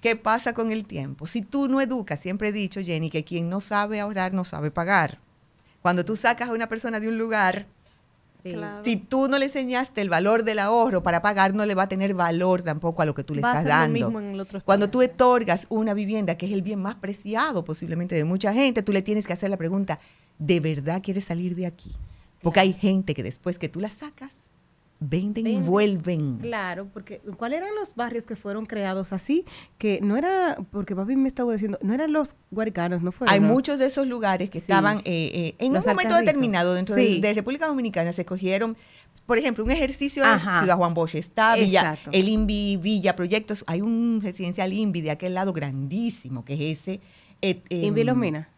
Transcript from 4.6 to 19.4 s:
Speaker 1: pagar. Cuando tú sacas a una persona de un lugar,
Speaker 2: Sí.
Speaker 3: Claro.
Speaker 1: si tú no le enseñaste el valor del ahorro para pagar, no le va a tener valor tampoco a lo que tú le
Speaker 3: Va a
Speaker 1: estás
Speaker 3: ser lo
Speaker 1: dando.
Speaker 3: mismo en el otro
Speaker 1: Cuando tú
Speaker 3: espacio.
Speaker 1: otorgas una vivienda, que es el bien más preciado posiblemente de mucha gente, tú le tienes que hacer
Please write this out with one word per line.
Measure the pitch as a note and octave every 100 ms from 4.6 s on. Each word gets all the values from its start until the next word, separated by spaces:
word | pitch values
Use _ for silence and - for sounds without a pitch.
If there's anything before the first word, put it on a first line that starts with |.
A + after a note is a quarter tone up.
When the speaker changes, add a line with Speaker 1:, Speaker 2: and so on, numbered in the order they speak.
| D3+
Speaker 1:
pagar. | D3 E3+ G3 D3+ - _ _ _ _ _ _
Cuando | F3+ F3+
tú | F3 G#3+
sacas | A3 A#3 B3
a |
una | A3+ A3+
persona | A3 A#3+ A3
de | A3
un | A3+
lugar, | A3+ G#3+ F#3+ F#3 G3+ _ _ _ _ _ _ _
Speaker 2:
Sí. | F#3
Speaker 3:
Claro. | E3+ G#3 G#3
Speaker 1:
si | G#3 A3
tú | - C4 C4+
no | C#4
le | C#4
enseñaste | C#4 B3+ B3 C4 -
el | G3
valor | E3 F#3+ A3+
del | A3 G#3+
ahorro | G3+ A#3 A#3 F#3+
para | E3+ E3+
pagar, | G3+ G3+ F#3+
no | G3 G#3
le |
va | F#3+
a | G3
tener | F#3+ G3
valor | F#3+ E3+ E3 F3+ F#3
tampoco | F3 D#3 E3+ E3+
a |
lo | D#3
que | C#3+
tú | C3+
le | D3
Speaker 3:
Va | C#3+
a |
Speaker 1:
estás | D3
Speaker 3:
ser | E3+
lo | D3
Speaker 1:
dando. | D#3+ A3+ A3+
Speaker 3:
mismo | A3+
en | G3+
el | G3
otro | G3 G3
Speaker 1:
Cuando | - G3 G3+
tú | B3
Speaker 3:
espacio. | B3+ B3+ B3
Speaker 1:
otorgas | B3 G#3+ E3+ -
una | A3 A3
vivienda, | G#3 G3+ G#3+ G3 E3+
que | F3+
es |
el | G3+
bien | F#3 G#3
más | F#3+
preciado | G#3+ G3 G3+ G3+ A3 D4+ A3+
posiblemente | E3 D#3 E3+ E3 F3
de | F3
mucha | D3+ F#3 G3+
gente, | A3 C#4 A#3
tú | G3+
le | G3
tienes | G3 G#3+ G3+
que |
hacer | F3+